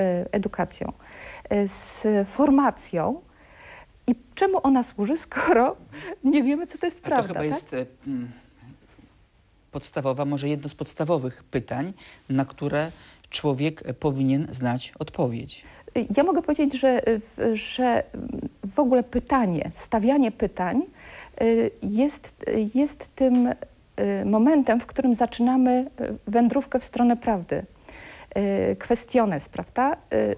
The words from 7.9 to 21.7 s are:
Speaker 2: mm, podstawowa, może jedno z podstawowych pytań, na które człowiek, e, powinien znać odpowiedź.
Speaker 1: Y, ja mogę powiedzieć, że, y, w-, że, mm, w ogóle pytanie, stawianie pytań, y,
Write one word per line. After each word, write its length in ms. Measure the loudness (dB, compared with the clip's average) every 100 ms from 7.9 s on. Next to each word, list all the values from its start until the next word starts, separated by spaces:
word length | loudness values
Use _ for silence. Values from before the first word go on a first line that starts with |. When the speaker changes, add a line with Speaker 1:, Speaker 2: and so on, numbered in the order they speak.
| -12 -8
Speaker 2:
mm, 240 | -8 -8 -14 -20 _ -20 -20 _ -20 -20 _ _ _ _ _ _
podstawowa, 540 | -10 -8 -4 -2 -2
może 240 | -2 -2 -2
jedno 200 | -4 -6
z 60 |
podstawowych 680 | -10 -12 -6 -2 0 -2 -10
pytań, 480 | -6 -6 -4 -6 -6 -8 -20 -20 -4
na 140 | -2
które 460 | -2 -4 -4 -2 -4 -8 -20 -20 -12
człowiek, 520 | -4 -2 0 -2 -4 -10
e, 80 |
powinien 540 | -4 -2 0 2 2 -2
znać 420 | -4 -2 -2 -6 -12
odpowiedź. 640 | -10 -2 -2 -2 -10 -16 -20 -20 -6 -6
Speaker 1:
Y, 80 | 0 2
ja 80 |
mogę 180 | 4 2
powiedzieć, 320 | 0 0 0 2
że, 280 | 2 2 2
y, 120 | -2
w-, 360 | -4 -4 -2 -2
że, 460 | -4 -2 2 2 -2
mm, 340 | -10 -8 -8 -10 -10 -6
w 40 | 0
ogóle 240 | 4 4
pytanie, 640 | 2 -4 0 2 2 0 -4
stawianie 580 | -8 -2 0 4 4 2
pytań, 500 | 0 -4 -2 -2 -2 -4 -10 -20 -20 -18 -2
y, 280 | 2 2 0